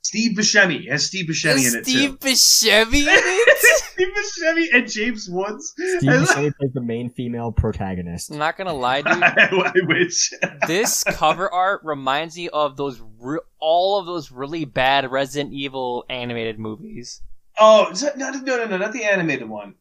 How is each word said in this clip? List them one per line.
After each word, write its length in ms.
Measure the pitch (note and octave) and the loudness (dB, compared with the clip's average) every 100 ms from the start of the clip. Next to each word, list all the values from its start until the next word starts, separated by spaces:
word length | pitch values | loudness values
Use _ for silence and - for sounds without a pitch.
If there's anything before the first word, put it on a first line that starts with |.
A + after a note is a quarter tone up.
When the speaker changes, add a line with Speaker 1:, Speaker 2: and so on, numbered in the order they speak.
Speaker 1:
Steve 320 | - G#3 A3+ F#3 | -6 -2 -2 0
Buscemi. 480 | G#3 G#3 F#3 F3 | 2 4 4 0
It 60 | E3+ | -4
has 140 | C#3+ - | -4 -4
Steve 180 | F#3+ | -4
Buscemi 300 | E3 D#3 D#3+ | -4 -2 2
Speaker 2:
Is 180 | C4+ B3+ | 2 2
Speaker 1:
in 60 | A#3 | 0
it, 60 | |
Speaker 2:
Steve 340 | A#3+ B3+ C#4 C4+ | 0 0 0 -2
Speaker 1:
too. 80 | C4+ | 0
Speaker 2:
Buscemi 680 | B3 - - G#3+ G3+ A3 G#3 | 4 6 6 6 4 6 2
in 60 | F4+ | 6
it? 480 | F#4+ F4+ F#4+ A#4+ D#5 | 4 4 4 2 6
Speaker 1:
<laughs> 260 | A#4+ D5+ | 4 4
Steve 240 | - - F#4+ | 0 -2 -2
Buscemi 500 | G#4 G4+ F4 D#4+ E4 E4 | -2 -6 -2 0 0 2
and 140 | A#3+ A3 | 2 0
James 360 | G#3+ A#3 G#3+ F#3+ | -4 -4 -4 -6
Woods. 440 | F3 G3+ A3 - | -6 -6 -8 -14
Speaker 3:
Steve 340 | - F#4 F4+ - | -8 -4 0 4
Speaker 1:
And 180 | - D#3+ | 4 4
Speaker 3:
Buscemi 240 | - D3 - | 2 0 -2
plays 140 | C3+ | -4
the 80 | C3 | -4
main 280 | A#2+ A2+ A#2+ | -6 -6 -8
female 420 | - A#2+ A#2 A#2 | -8 -8 -6 -2
protagonist. 760 | G#2+ A2 G2+ F#2+ F#2 F2 E2+ - | -2 -2 -4 -6 -6 -8 -10 -10
Speaker 2:
I'm 60 | D3+ | -4
not 180 | D#3 | -4
gonna 160 | E3+ F#3 | -4 -8
lie, 280 | D3 B2 C#3 | -4 -2 0
dude. 100 | D3+ | 0
Speaker 1:
<laughs> 80 | E3+ | 2
I, 260 | F3 - G#3 | 2 2 2
I 220 | F#3+ - F3+ E3 | 2 2 0 0
wish. 440 | E3 F3 - - - | 0 0 0 -4 -4
<laughs> 300 | - D3 D#3 | -8 -4 -2
Speaker 2:
This 360 | F3 B3 - | 0 0 -2
cover 460 | G3+ - D#3 D#3+ F#3+ | -2 0 0 2 -2
art 300 | F3+ F#3 G3 | 0 0 0
reminds 520 | D#3 C#3+ C3 C#3 E3 E3 | -4 -4 -2 -2 -4 -8
me 120 | F3 | -6
of 280 | D3+ D3 C3+ | -2 -2 -2
those 240 | C#3 A#2+ A2 A2 | -6 -6 -16 -14
re-, 200 | B2 D#3+ - _ | -8 -8 -8 _
all 400 | D#3+ E3+ F#3+ G3+ | 2 2 2 0
of 60 | |
those 260 | F3 F3 - | -2 -8 -8
really 320 | B2+ C#3 E3 | -10 -8 -6
bad 440 | C#3+ C3 C3 C#3 C3 | -6 0 2 2 2
Resident 420 | C3 C#3 C#3+ C#3+ | -2 -2 -4 -6
Evil 520 | C#3 C#3 C3+ B2+ A#2+ - | -8 -8 -6 -6 -6 -8
animated 500 | B2+ B2 A#2 A2+ A2 | -10 -6 -6 -6 -6
movies. 640 | A2 G#2+ A3 - B2 - - - _ - | -10 -10 -14 -16 -16 -14 -14 -14 _ 6
Speaker 1:
Oh, 300 | A3 G#3+ - | 8 8 6
is 100 | F#3 | -2
that, 160 | C#4+ B3+ | -4 -4
no, 120 | C4 | -8
no, 100 | C4+ | -6
no, 240 | C4 B3 | -4 -2
no, 120 | A3 F#3 | -2 -4
not 140 | G#3 | -4
the 100 | A#3 | -2
animated 440 | G#3 F#3+ E3 C3 A2 | 0 0 0 -2 -6
one. 240 | G#2+ G2+ - | -10 -12 -20